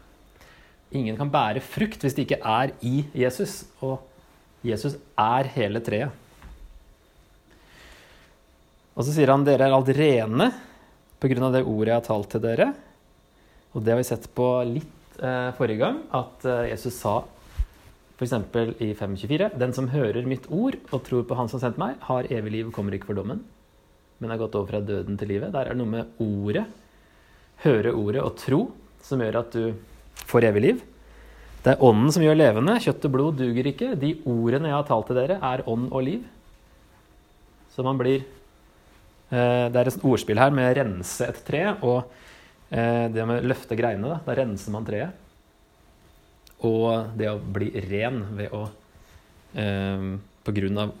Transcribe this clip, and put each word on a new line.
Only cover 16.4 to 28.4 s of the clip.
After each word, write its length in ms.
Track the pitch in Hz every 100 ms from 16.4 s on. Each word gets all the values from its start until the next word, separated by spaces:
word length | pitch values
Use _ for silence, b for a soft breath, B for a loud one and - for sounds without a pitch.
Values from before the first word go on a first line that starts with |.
| 131
eh, 220 | 123 120
Jesus 260 | 110 123 -
sa, 220 | 110 107 - - B B B B B - _ -
for 80 |
eksempel 480 | 123 120 92 120 113 -
i 140 | 110 104
fem 180 | 101
tjuefire, 360 | 98 104 151 208 175
«Den 160 | 127 123
som 120 | 131
hører 320 | 143 117 104
mitt 240 | 127 131 -
ord 300 | 160 254 - -
og 140 | 131
tror 200 | - 123 120
på 80 | 123
han 120 | 120
som 120 | 127
sendte 180 | 123 123
meg, 220 | 196 269
har 240 | - 127
evig 280 | - 120 107
liv 140 | 110 113
og 40 |
kommer 240 | - 101 98
ikke 140 | -
for 80 | 101
dommen, 240 | 98 180 - - _ _ _ _ _ _
men 120 | 113
har 100 | 113
gått 160 | 110 107
over 160 | 98
fra 80 | 104
døden 380 | 101 101 98 101
til 100 | 104
livet.» 240 | 101 139
Der 140 | 143 127
er 80 |
det 20 | 123
noe 160 | 117
med 140 | 113 117 -
ordet, 460 | 110 101 101 151 220 - b b b b b b b _
høre 280 | 160 117 107
ordet 320 | 127 104 120
og 120 | 120
tro, 360 | -